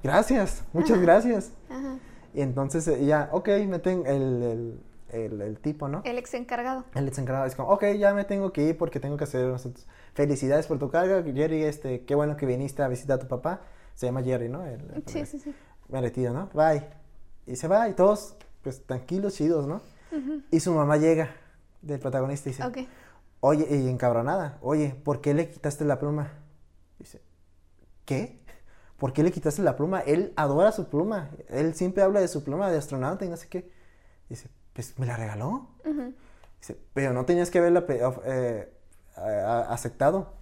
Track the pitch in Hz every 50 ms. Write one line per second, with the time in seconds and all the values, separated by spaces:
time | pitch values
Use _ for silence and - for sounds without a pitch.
0 | - 131 - 190 220 - 262 226 196 - - - - - - 170 302 302 233 185
1 | 180 170 170 214 226 247 233 196 - - - - - - 254 262 277 269 262 262
2 | - - - - - - - 143 139 131 127 135 135 139 - 165 156 170 147 123
3 | 143 143 151 151 143 147 151 185 190 214 202 202 208 196 185 160 - 185 185 180
4 | 156 135 139 139 135 131 127 120 120 120 113 117 117 117 110 - - - - -
5 | - - - 113 113 104 110 104 104 107 107 - - 147 151 151 147 139 139 -
6 | - 247 240 247 247 - - 240 247 - - 240 240 254 262 262 254 - - 135
7 | 139 135 135 143 131 127 131 135 135 131 131 - 135 - 196 196 208 202 202 208
8 | 202 202 202 202 196 196 202 196 196 190 190 147 147 156 165 160 175 156 - 143
9 | 123 139 147 147 156 147 - 127 127 127 127 127 131 123 127 - - - - -
10 | - - - - 143 143 143 123 139 131 143 - 190 - 156 131 143 123 135 165
11 | 180 185 196 185 170 147 127 135 151 160 160 156 156 151 147 151 - 135 127 123
12 | - - 143 147 147 151 147 147 143 131 123 123 143 139 139 - 143 131 123 123
13 | - 143 135 123 127 127 131 123 - 160 185 - - - - - - - - -
14 | - 123 127 131 127 131 127 117 117 113 127 165 185 151 120 135 147 165 - 302
15 | - - - 311 294 - - 277 - 294 285 - - - - - - - 131 131
16 | 123 117 - 131 127 120 117 143 196 190 - 151 156 160 156 147 147 - - -
17 | - - - - - - - - - - 127 123 - 165 190 214 233 220 - -
18 | 180 202 208 208 - - - - - - - - - 139 127 131 - - 131 127
19 | 131 - 175 190 202 196 190 - 147 160 170 156 139 139 165 220 - - - -
20 | - - 330 302 254 269 311 294 - - - 160 - 180 165 156 147 143 151 151
21 | 156 160 165 156 160 127 - - - - - - _ _ _ - - 147 143 131
22 | 131 135 131 135 131 135 143 139 - 139 127 - - 254 240 269 262 - - -
23 | - - - - _ - _ - - 135 156 151 156 139 147 139 131 127 127 117
24 | 127 123 117 117 117 139 170 190 165 143 127 - - 123 151 156 151 139 131 131
25 | - 147 143 131 - 147 143 160 170 160 - - - 151 143 - 156 147 143 -
26 | 147 147 147 151 143 147 - - - - - - - _ _ - - _ _ -
27 | - - - - - - _ _ - _ _ _ _ _ _ _ - _ - -
28 | - - 139 131 220 247 - - - - - - - - - - - - - -
29 | 151 127 131 151 156 180 185 160 - 156 147 - 196 151 - - 143 175 190 185
30 | - 139 151 170 202 - - - 156 139 139 151 190 220 214 - 165 - - 147
31 | 175 214 226 190 143 139 147 - - - - 131 151 165 160 - 180 185 185 196
32 | 196 190 202 202 185 175 - 147 143 139 139 175 202 190 170 151 143 - 143 131
33 | 127 139 185 196 196 175 170 165 - - - 180 175 - - - - - _ -
34 | _ - - - - - 120 - - - - _ - - - - 113 - - -
35 | 131 120 117 113 113 107 104 104 113 147 226 269 - - - - - 311 302 294
36 | 247 247 262 - - - - - - - - - - - - - - - - 135
37 | 139 135 123 123 127 151 175 175 175 175 175 180 170 175 175 175 175 160 139 120
38 | 123 131 127 127 - 127 131 127 127 120 117 107 - - - - - - - -
39 | _ - - - 87 110 107 104 95 107 117 117 - - 117 120 - 120 - -
40 | 135 131 123 123 120 - - -